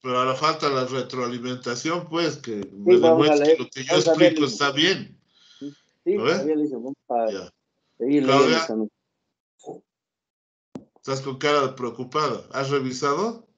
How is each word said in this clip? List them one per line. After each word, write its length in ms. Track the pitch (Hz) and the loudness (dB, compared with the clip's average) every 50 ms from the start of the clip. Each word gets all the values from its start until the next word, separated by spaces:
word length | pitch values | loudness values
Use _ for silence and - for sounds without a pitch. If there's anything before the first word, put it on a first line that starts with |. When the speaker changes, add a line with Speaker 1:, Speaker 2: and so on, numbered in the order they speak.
| _ | _
Speaker 1:
pero 160 | 127 127 127 | -2 -2 0
ahora 160 | 127 - 135 | 0 0 -2
falta 340 | - 156 156 156 156 165 147 | 0 0 -2 -2 0 -2 -2
la 160 | 139 127 127 | 0 0 -2
retroalimentación, 1200 | 123 131 135 123 - - 127 123 120 123 120 120 123 127 127 - 123 120 120 - 160 170 175 160 156 | -2 -4 -6 -6 -6 -6 -6 -6 -6 -6 -8 -8 -8 -10 -8 -6 -8 -8 -6 -4 -4 -4 -4 -6 -6
pues, 300 | 160 165 170 156 127 - | -4 -2 -2 -2 -4 -6
que 200 | - 120 110 104 98 - | -10 -10 -8 -8 -8 -10
me 220 | 95 98 101 - - | -12 -4 4 6 6
Speaker 2:
Sí, 40 | - | 6
vamos 260 | - 160 165 160 147 151 | 8 6 6 6 6 4
a 40 | 151 | 4
Speaker 1:
demuestre 120 | 147 143 151 | 4 6 4
Speaker 2:
leer, 100 | 160 160 | 4 4
Speaker 1:
que 60 | - | 2
lo 60 | - | -8
que 120 | - 135 131 | -8 -14 -4
yo 80 | 131 165 | 0 2
Speaker 2:
vamos 140 | - - 165 | 2 4 4
a 40 | |
Speaker 1:
explico 300 | 160 156 175 175 160 156 | 4 6 6 6 6 4
Speaker 2:
ver. 80 | 147 131 | 0 0
Speaker 1:
está 200 | 107 101 143 139 | 0 0 0 0
bien. 480 | 135 143 160 185 190 143 104 - - _ _ _ _ _ _ _ _ _ | 2 2 2 2 2 -2 -6 -14 -18 _ _ _ _ _ _ _ _ _
Speaker 2:
Sí, 560 | 139 143 143 _ _ _ _ _ _ 170 196 | -18 -18 -18 _ _ _ _ _ _ -2 -2
Speaker 1:
¿Lo 80 | 208 220 | 0 0
ves? 80 | 196 175 | 0 0
Speaker 2:
todavía 220 | 135 135 151 156 151 | 0 0 -2 0 0
le 60 | 151 | -2
digo, 160 | 143 131 117 | -2 -4 -8
vamos 140 | 117 131 139 _ _ _ | -10 -10 -12 _ _ _
a 220 | 131 120 113 110 | -2 -2 -2 -2
Speaker 1:
Ya. 200 | 104 95 92 87 _ _ _ _ _ _ _ _ _ _ | -4 -6 -10 -14 _ _ _ _ _ _ _ _ _ _
Speaker 2:
seguir 260 | 117 127 143 147 135 | -2 0 2 2 4
Speaker 1:
Claudia, 220 | 131 135 139 139 | 4 4 4 6
Speaker 2:
leyendo 160 | 131 - 165 | 4 4 0
esta 140 | 165 - 117 | 0 -2 -4
noche. 180 | 110 110 107 _ _ _ _ _ _ _ _ _ _ _ _ _ _ _ - - - _ _ _ _ _ _ _ _ _ _ _ _ _ _ _ _ _ _ _ - - _ _ _ | -4 -4 -6 _ _ _ _ _ _ _ _ _ _ _ _ _ _ _ -18 -18 -18 _ _ _ _ _ _ _ _ _ _ _ _ _ _ _ _ _ _ _ -20 -20 _ _ _
Speaker 1:
estás 240 | _ - 139 135 | _ -8 -8 -6
con 160 | 135 139 131 131 | -6 -10 -10 -4
cara 240 | 151 147 147 147 | -2 0 2 2
de 80 | 139 127 131 | 0 -2 -4
preocupada. 720 | - 123 120 110 - 127 123 - 156 156 139 117 101 - - | -6 -8 -8 -8 -10 -12 -6 -4 -2 -2 -2 -4 -6 -10 -10
¿Has 180 | - 127 139 135 | -6 -6 -4 -2
revisado? 800 | 143 143 127 131 127 - 151 143 143 160 196 233 226 - - _ _ | -2 -2 -2 -4 -6 -4 -2 -2 -2 -2 -2 -6 -6 -10 -18 _ _